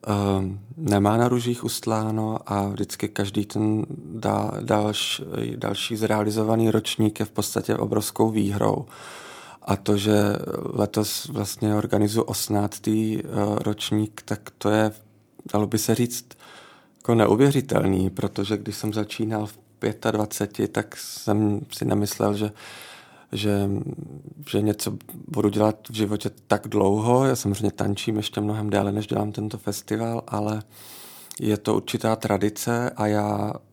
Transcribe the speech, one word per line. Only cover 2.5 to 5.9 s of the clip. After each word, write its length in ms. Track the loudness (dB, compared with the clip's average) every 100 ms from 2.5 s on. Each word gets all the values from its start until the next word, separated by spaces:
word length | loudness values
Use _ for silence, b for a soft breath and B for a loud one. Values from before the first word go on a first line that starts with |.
| -2 0
vždycky 400 | -2 -6 -4 -4
každý 380 | -2 -2 -2 -2
ten 400 | 0 2 0 -2 -8 -10
dá-, 380 | -4 0 0 0 -4
dalš-, 640 | 0 2 2 -2 -4 -4 -6 -6 -6 -4
další 400 | -4 -4 -4